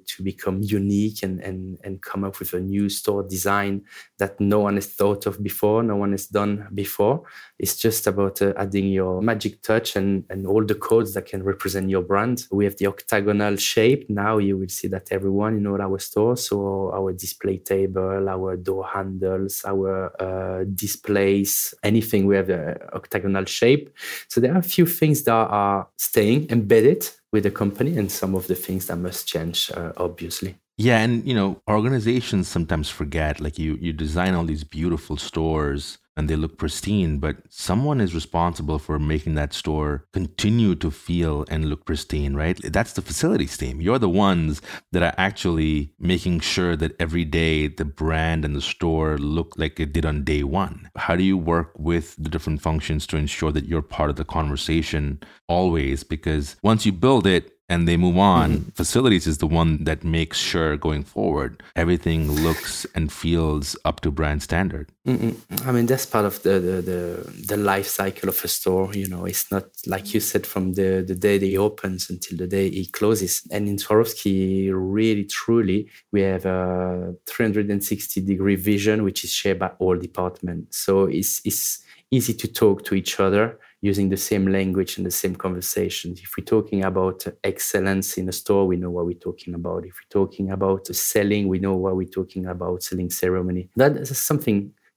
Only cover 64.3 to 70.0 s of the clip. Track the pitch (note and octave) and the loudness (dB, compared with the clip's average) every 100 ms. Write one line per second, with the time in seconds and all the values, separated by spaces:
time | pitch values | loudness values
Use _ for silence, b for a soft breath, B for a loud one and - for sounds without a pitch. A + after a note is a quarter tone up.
64.3 | D2 - F2 F#2+ C#2+ C#2+ _ - B2+ A2+ | -2 -2 -2 0 -4 -12 _ -2 -2 -2
65.3 | - - F#2 C3 A#2+ A#2 C3 - A2+ G#2 | -4 -8 -6 0 2 2 0 0 0 0
66.3 | - G2 F#2+ F2+ F#2 F2+ F2+ F2 F2 - | 0 2 2 2 -2 -2 -4 -4 -8 -12
67.3 | - - G#2 G2+ F#2+ G2 - G2 - F#2+ | -12 -4 0 0 0 -2 -4 -4 -2 -2
68.3 | F#2 - - - F#2 F#2+ G2+ F#2+ F2 F#2 | -2 -2 -2 0 2 0 -2 -4 -4 -4
69.3 | F2+ - G2 - - - F#2 | -6 -2 -4 -4 -8 -6 -6